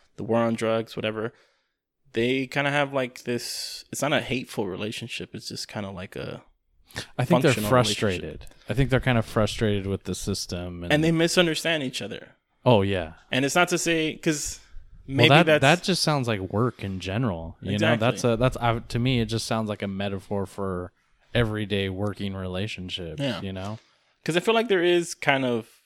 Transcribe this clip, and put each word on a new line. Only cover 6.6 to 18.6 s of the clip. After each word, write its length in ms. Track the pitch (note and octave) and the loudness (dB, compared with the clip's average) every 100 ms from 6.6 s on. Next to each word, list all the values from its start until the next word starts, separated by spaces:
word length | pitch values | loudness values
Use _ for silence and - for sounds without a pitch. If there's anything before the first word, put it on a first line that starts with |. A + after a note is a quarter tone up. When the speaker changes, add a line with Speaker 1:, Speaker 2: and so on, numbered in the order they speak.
| _ _ _ - - - | _ _ _ -12 -8 -4
Speaker 2:
I 80 | B2+ | 2
think 160 | B2 | 4
they're 100 | D3+ | 4
Speaker 1:
functional 180 | A2 G#2+ | 2 4
Speaker 2:
frustrated. 520 | B2+ G#2+ G#2 A2 F2+ | 4 4 2 0 -2
Speaker 1:
relationship. 300 | E2 - - - - | -6 -12 -14 -12 -4
Speaker 2:
I 40 | |
think 160 | G#2 C3 | 0 2
they're 100 | B2+ | 2
kind 160 | C3 A#2+ | 4 2
of 80 | - | 2
frustrated 600 | - G#2+ - A2+ G#2 F#2+ | 0 0 2 0 0 -2
with 160 | F#2+ - | -4 -4
the 100 | F#2 | -6
system. 680 | - F#2+ - F2+ F2+ F2 | -4 -6 -6 -8 -8 -8
And, 100 | E2+ | 0
Speaker 1:
And 100 | D3+ | 2
they 80 | D#3+ | 4
misunderstand 720 | E3 E3 F3+ F3 D#3 D#3+ E3 | 4 4 4 2 2 -2 -2
each 180 | C3 - | -2 -6
other. 340 | - G#2 - _ _ _ B2+ | -8 -10 -14 _ _ _ 4
Speaker 2:
Oh, 180 | A2+ | 6
yeah. 300 | G2 F#2+ D#2+ - _ | 4 0 -4 -10 _
Speaker 1:
And 120 | B2+ | 0
it's 120 | C#3 F3+ | 2 4
not 120 | F3 | 2
to 80 | F3 | 2
say, 380 | E3+ E3 D#3 - | 2 0 0 -2
'cause 440 | F3 D3+ - - - - - - - | 0 0 -4 -10 -14 -18 -16 -18 -4
Speaker 2:
Well, 100 | C3+ | 4
Speaker 1:
maybe 120 | D#3 | 8
Speaker 2:
that, 160 | D3 E3+ | 8 8
Speaker 1:
that's 160 | D3+ | 6
Speaker 2:
that 220 | C3+ F3 | 6 4
just 200 | - F3 | 2 0
sounds 240 | - D3+ A#2+ | 2 0 0
like 120 | G#2 | -2
work 440 | F#2+ G2+ B2 - | -2 0 0 -2
in 160 | G2 F#2+ | -6 -6
general. 560 | F2+ G2+ B2+ E2+ E2 - | -4 -2 -2 -2 -6 -8
You 160 | F#2+ G2+ | -2 2
know, 180 | G#2+ A#2+ | 2 4
that's 260 | A#2 - | 2 2
Speaker 1:
Exactly. 80 | B2 | 2
Speaker 2:
a, 40 | A2+ | 2
that's, 200 | B2+ | 2
I, 220 | - | 2